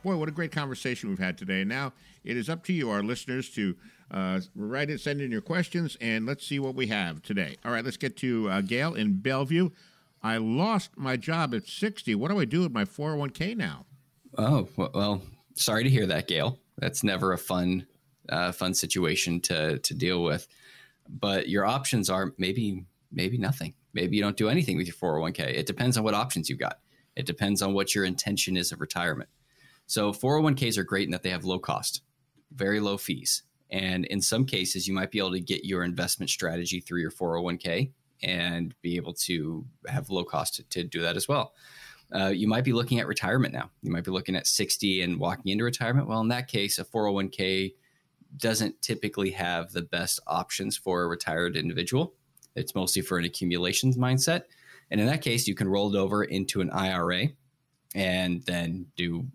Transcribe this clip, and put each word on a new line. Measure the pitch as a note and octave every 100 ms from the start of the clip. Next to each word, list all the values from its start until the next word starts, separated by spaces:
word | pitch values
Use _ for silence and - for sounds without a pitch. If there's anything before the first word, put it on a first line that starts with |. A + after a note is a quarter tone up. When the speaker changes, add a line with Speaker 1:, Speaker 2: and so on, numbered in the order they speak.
Speaker 1:
Boy, | F#3 F3+
what | D#3
a |
great | D3+ D#3+
conversation | D#3+ C#3+ B2+ C3 B2 G#2+
we've | F#2+
had | F#2 F2
today. | F#2 F#2+
Now, | G2 B2+ C#3 - - -
it | - A#2+
is | A2+
up | E3
to | -
you, | F3 B2
our | G2+
listeners, | G#2 B2 - B2+ B2
to, | - G2+ F2 - - -
uh, | F#2+ F#2 F#2 F2+ -
write | G#2 C3 D3
it, | C#3+
send | D3 C#3+
in | C3+
your | A2
questions, | - F#3 E3+ F3 E3 -
and | A#2 A2+ A2+
let's | C#3+
see | - C#3+
what | C3+
we | C3 A#2+
have | G#2+ F2 D#2
today. | - G2 D#2 -
All | -
right, | A#2 B2
let's | -
get | C3+ -
to, | B2+ A#2 G#2+
uh, | F#2+
Gail | G2 A#2+ D#3 E3+
in | G#2+ F#2+
Bellevue. | B2 C3+ C#3 E3 F3+ - - _ _ _
"I | A2 A2+
lost | A2 B2 G3+ G#3+ - -
my | C3+ B2
job | D#3 E3 D3+
at | A#2 -
sixty. | - G#3+ G3+ - G#2
What | C#3
do | G3+
I | B2+
do | D#3+
with | F3
my | A#2
four | G2+ - D3
oh | D3+
one | C#3+
K | - F3
now?" | A3+ G#2+ - - - _ _ - -
Speaker 2:
Oh, | A2 C#3+ F#2 -
w-, | F#2
well, | F2+ G#2 G2 - - _
sorry | - - A2
to | C3
hear | B2+ F#2+
that, | D#2+ -
Gail. | E2 C#2+ C3 _ -
That's | F2+ -
never | G#2 F#2 F#2+
a | F2
fun, | - F2+ F2+ F#2 - _ _ _ -
uh, | E2 F2+
fun | F2 F#2
situation | F#2 - F#2 E2+ - - E2+
to, | - E2+ D#2 C#2+
to | -
deal | C#2+ F2 F2+
with. | E2+ D2 - - - - - _ -
But | - G#2 F#2+ -
your | G2 G2
options | C3 C3+ A#2 F#2+
are | F#2 F#2+ -
maybe, | F#2 G2+ G#2+ F#2 F2+ _ _
maybe | - F#2 B2
nothing. | F#2+ C3+ D#3+ - _
Maybe | - F2+ G#2
you |
don't | G#2 G2
do | G#2+
anything | E3 C#3+ E2
with | F2+
your | -
four | F2+ D#2
oh |
one | E2
K. | -
It | C2+ B1 -
depends | G2 B2 A#2+
on |
what | A2 G#2
options | B2+ F2 D#2
you've | C2+
got. | A#1 - _ _ _ -
It | -
depends | E2+ G2+ G2+
on | G2
what | G2 G2
your | G#2 F#2
intention | F2+ - G2+ - F#2
is | F2
of | E2
retirement. | D2+ F2+ F2 D2+ - _ _ _ - _ -
So | - G#2
four | G2+ C3 D3+
oh |
one | D#3 C3+
Ks | A#2+ G#2+
are | F2
great | G2 F2
in |
that | F2+
they | F#2
have | F2+
low | F#2 F#2
cost, | - B1 - - _ _ _ _ _
very | C#3 G2 G#2
low | G#2 G2+
fees. | - F#2 - - _ _ _
And | F#2+ F#2+ F#2 -
in | G2+
some | - A2+ C3
cases, | G2+ F#2 F#2+ F2+
you |
might | F#2+ F#2+
be | G#2
able | F#2+
to | F#2
get | E2+ F#2+ F#2
your | F#2
investment | F2+ E2+ F2 - E2+
strategy | - F2 E2+ F2 F2+
through | - F2
your | D#2+
four | - F2+ E2
oh |
one | F2 F2
K | F2+ E2+ C3+ _ _ _
and | - F2+ F2 E2+ E2 -
be | E2+ F2
able | E2
to | E2 - E2+ D2+ D#2+ B2+ - -
have | C3 -
low | F#2+
cost | F2 D2+ - -
to, |
to | - F#2 E2+
do | E2
that | E2 F2+
as | -
well. | C#3 - _ - - - - _ F#2+
Uh, | F#2+
you | G2 G#2+
might | A2
be | C3
looking | A#2 B2 A#2+
at | -
retirement | - F#2 B2 G#2
now. | A#1+ - _
You | -
might | E2+ F2
be |
looking | F#2 F#2 F#2
at | -
sixty | - G2 - G2+ F#2
and | F2 F2
walking | F2 F2 F#2+
into | G2+ A#2+
retirement. | A#2 A#2 C3 A2
Well, | A2
in | A2+
that | B2 B2+
case, | A2 G2+ -
a | F2
four | A2+ G#2
oh |
one | G2 G2
K | - F#2+ F#2+ F#2+ - _ _ _ _ - C#3
doesn't | A#2 A2 G#2+ -
typically | - A2+ G#2 G#2 F#2+
have | F#2 F2 F2 E2+
the | F2
best | E2+ F2 F2+ - -
options | E2 F2+ - G2 -
for | - F2
a | F2
retired | E2+ - D#2+ F2 D#2+
individual. | D#2+ D#2+ F2 B2+ F3 _ _ _ - -
It's | - G2
mostly | F2+ G2
for | - F2+
an | E2+
accumulations | - F2+ F2 F2+ F#2 C3 B2
mindset. | B2+ C3 D3 F3 - - - - _
And | G#2+
in | A2
that | D#3
case, | C3 A#2+ A#2+
you | F#2
can | G2
roll | G2 G#2
it | G2
over | G2 G#2
into | G#2 F#2+ F#2+ G2
an | F2+
I | F#2 F#2+
R | F#2 F2
A | F2+ C#3 - _ _ _ _ _
and | G2 F#2+ F#2 F2+ F2
then | F2 F2 E2+ F#2 F2+ -
do | F2 E2+ C3